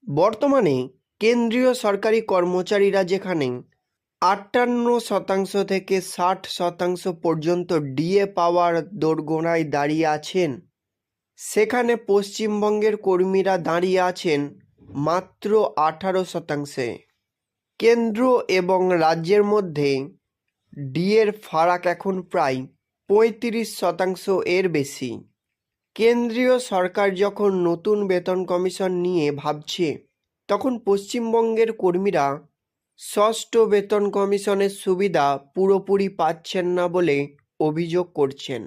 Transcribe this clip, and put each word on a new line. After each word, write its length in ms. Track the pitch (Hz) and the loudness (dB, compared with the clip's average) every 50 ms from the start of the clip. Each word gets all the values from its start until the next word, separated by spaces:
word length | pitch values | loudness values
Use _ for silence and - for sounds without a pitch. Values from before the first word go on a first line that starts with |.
| _ | _
বর্তমানে 720 | 233 143 147 175 214 220 - - 285 277 269 220 160 135 127 127 135 - _ _ _ _ _ | -4 0 2 2 2 2 0 0 2 2 4 4 2 2 0 -2 -6 -12 _ _ _ _ _
কেন্দ্রীয় 500 | 202 220 240 240 233 233 220 247 254 254 247 | 2 2 2 2 2 0 0 2 2 2 2
সরকারি 440 | 247 - 208 202 196 202 226 214 226 220 | 2 0 -2 -2 0 0 0 0 0 0
কর্মচারীরা 760 | - 196 185 175 180 180 180 180 - 214 202 196 196 185 196 190 | 2 0 2 2 2 0 -2 -2 0 2 2 2 4 2 2 0
যেখানে 440 | 170 190 190 - 185 185 160 139 127 123 123 - _ _ _ _ _ _ _ _ _ _ _ | 0 -2 -4 -2 -4 -2 -2 -2 -2 -4 -6 -10 _ _ _ _ _ _ _ _ _ _ _
আটান্ন 640 | 175 180 196 202 202 - - 247 247 240 240 240 240 240 240 233 | 2 2 2 0 -4 -2 0 0 0 2 0 0 0 0 0 0
শতাংশ 520 | 226 - 208 185 - - 190 196 196 185 - 202 196 | -2 -2 -4 -4 -2 -2 -2 -2 -2 -2 -2 -2 -2
থেকে 280 | 196 196 190 190 - 190 190 180 | 0 -2 -4 -2 -2 -2 -2 -2
ষাট 340 | - - - 175 180 190 190 - - | -6 -6 -2 0 0 0 -2 -6 -12
শতাংশ 540 | - - 180 175 175 170 185 180 180 175 - 190 175 165 | -6 -4 -4 -4 -2 -2 -2 -2 -2 -4 -4 -6 -8 -2
পর্যন্ত 480 | - 170 165 160 147 165 175 175 175 175 175 160 151 139 131 | -2 -2 -2 0 0 0 0 0 0 -2 -2 -2 -2 -2 -4
ডিএ 320 | 135 156 170 190 202 196 196 202 | -4 -2 2 2 2 0 0 0
পাওয়ার 380 | 185 170 170 175 175 175 175 170 165 160 - 202 175 | 0 0 2 2 2 2 2 2 0 -2 -4 -6 -2
দোরগোড়ায় 680 | 151 156 160 156 156 147 160 160 165 165 170 165 160 151 | 0 0 0 -2 -2 -4 -4 -2 0 0 0 0 0 -2
দাঁড়িয়ে 380 | 139 143 143 147 156 160 160 | -2 -2 0 0 0 0 0
আছেন, 440 | 156 151 151 151 - - 185 180 156 127 107 _ _ _ _ _ _ _ _ _ _ _ _ _ _ _ _ | 0 0 -2 -6 -4 -2 0 0 0 -2 -6 _ _ _ _ _ _ _ _ _ _ _ _ _ _ _ _
সেখানে 540 | - - - 208 220 214 226 247 247 240 240 226 233 | -14 -4 0 0 0 2 0 0 0 0 0 -2 0
পশ্চিমবঙ্গের 880 | - 196 202 196 202 - - 220 214 208 208 208 208 214 214 208 220 208 | 0 0 2 0 -2 -6 -4 -2 -2 0 0 0 0 0 2 2 0 0
কর্মীরা 580 | 208 208 196 185 180 185 190 190 190 185 190 190 180 | 0 0 0 2 2 2 2 2 2 2 2 0 0
দাঁড়িয়ে 400 | 160 165 160 175 175 190 185 185 | 0 0 0 0 0 2 2 2
আছেন 400 | 180 180 180 - - 180 151 143 147 143 - - _ _ _ _ - - - 135 | 2 0 -2 -2 -2 0 0 0 -2 -4 -8 -16 _ _ _ _ -20 -12 -6 -4
মাত্র 500 | 143 156 165 185 185 - _ _ - 202 208 220 202 - - - | -2 0 0 -2 -2 -6 _ _ -4 0 2 2 2 2 0 0
আঠারো 420 | 151 160 160 160 - 190 185 190 185 | 0 0 -2 -2 -4 -2 -2 -2 -4
শতাংশে। 640 | 175 - 170 156 - 151 143 143 143 - - 127 117 101 - _ _ _ _ _ _ _ _ _ _ _ _ _ _ _ _ | -4 -8 -10 -6 -4 -6 -6 -6 -8 -6 -6 -6 -6 -6 -10 _ _ _ _ _ _ _ _ _ _ _ _ _ _ _ _
কেন্দ্র 420 | - 226 233 233 233 226 208 214 254 262 247 233 - - | 2 4 4 4 2 -2 0 0 2 2 2 2 2 0
এবং 320 | 180 185 180 180 190 185 185 185 180 | 0 0 2 2 0 2 2 2 2
রাজ্যের 460 | 170 160 160 165 165 165 165 202 208 208 | 2 2 2 2 0 0 2 2 4 4
মধ্যে 480 | 208 208 214 202 175 151 147 147 143 139 135 135 147 - _ _ _ _ _ _ _ _ _ _ _ - - 143 | 4 2 0 0 -2 -4 -2 0 0 0 0 -4 -8 -12 _ _ _ _ _ _ _ _ _ _ _ -14 -12 -12
ডিএর 420 | 135 127 151 175 196 214 220 220 202 208 208 | -6 -4 -2 0 2 4 4 4 2 -2 -6
ফারাক 440 | - - - 160 165 180 180 175 175 | -14 -6 0 2 2 2 2 0 0
এখন 320 | 180 170 170 - 196 190 185 175 - | -2 -2 -2 -4 -4 -4 -4 -8 -4
প্রায় 300 | - 180 156 139 131 131 131 - _ _ _ _ _ _ _ _ | -2 0 0 0 0 -4 -6 -10 _ _ _ _ _ _ _ _
পঁয়ত্রিশ 600 | 196 208 226 226 220 220 - 240 214 233 220 214 - | 4 4 4 4 2 -2 -4 -4 -2 -2 -4 -6 -6
শতাংশ 460 | - - 180 165 170 190 185 185 175 - - 190 175 - | -2 -2 -2 0 0 -2 -2 -2 -4 -2 -2 -2 0 0
এর 180 | - 180 185 190 185 | 0 0 2 0 0
বেশি। 420 | 156 151 139 143 - - 135 123 113 104 - _ _ _ _ _ _ _ _ _ _ _ _ _ _ | 0 0 -2 -2 -6 -10 -8 -8 -10 -12 -14 _ _ _ _ _ _ _ _ _ _ _ _ _ _
কেন্দ্রীয় 600 | - 220 226 240 240 240 233 220 240 254 254 254 247 247 | 0 2 2 4 2 0 -2 0 0 2 2 2 0 0
সরকার 440 | - 202 185 180 180 180 214 202 202 190 | -2 0 0 0 0 0 0 0 0 2
যখন 360 | 180 202 202 202 208 208 202 190 185 | 2 0 0 0 0 0 0 2 2
নতুন 360 | 175 170 170 165 165 214 214 208 208 | 2 0 0 0 0 0 0 0 0
বেতন 320 | 190 185 180 175 190 185 185 185 | 0 0 0 0 -2 -2 -2 -2
কমিশন 460 | 170 180 180 180 185 180 - 196 185 185 175 | -2 -2 0 0 -2 -2 -2 -2 -2 0 0
নিয়ে 260 | 175 180 185 175 151 147 | -2 0 0 0 0 0
ভাবছে, 560 | 143 143 147 151 151 151 156 - - - 175 151 120 - _ _ _ _ _ _ _ _ _ - | -2 -2 -4 -4 -6 -6 -8 -12 -4 -2 -2 -2 -2 -6 _ _ _ _ _ _ _ _ _ -2
তখন 240 | 202 202 - 269 247 226 - | -2 0 0 -2 -4 -2 0
পশ্চিমবঙ্গের 840 | 196 202 196 196 - - 247 233 226 226 233 226 226 226 220 226 220 220 | 0 0 0 -2 -4 -6 -4 -2 0 0 0 2 2 2 2 0 0 0
কর্মীরা 540 | - - 185 175 180 196 202 175 160 139 139 139 151 - _ _ _ _ _ _ _ _ _ _ _ | 0 0 0 0 2 0 0 2 2 0 0 0 -4 -10 _ _ _ _ _ _ _ _ _ _ _
ষষ্ঠ 540 | - - - 208 208 220 220 220 - _ - 233 226 | -16 -6 0 2 2 2 2 -2 -8 _ 2 2 4
বেতন 360 | 202 202 202 196 202 214 208 202 202 | 4 4 0 2 0 0 0 0 0
কমিশনের 640 | 190 202 196 196 202 202 196 208 202 196 196 196 196 | 0 0 0 0 0 -2 0 0 0 2 0 -2 -2
সুবিধা 480 | - - 196 185 180 202 202 170 160 143 143 139 139 - _ | -4 -2 -2 0 0 0 0 2 2 2 2 2 -2 -6 _
পুরোপুরি 560 | _ 190 190 190 196 190 190 - 196 202 196 190 190 | _ 0 2 4 2 2 2 0 0 0 0 -2 -2
পাচ্ছেন 520 | - 165 156 165 165 _ - - 190 180 180 180 | -2 -2 -2 -2 -4 _ -6 -4 -2 -2 0 0
না 100 | 180 180 | 0 0
বলে 300 | 175 170 180 180 160 143 139 143 139 - _ _ _ _ _ | 0 0 0 2 2 2 0 -2 -4 -10 _ _ _ _ _
অভিযোগ 460 | 156 156 151 160 175 165 165 180 175 175 _ | -2 0 0 -2 -4 -2 -2 -2 -2 -2 _
করছেন। 480 | - 143 135 131 - - - 135 117 104 | 0 0 0 -2 -8 -10 -8 -8 -8 -8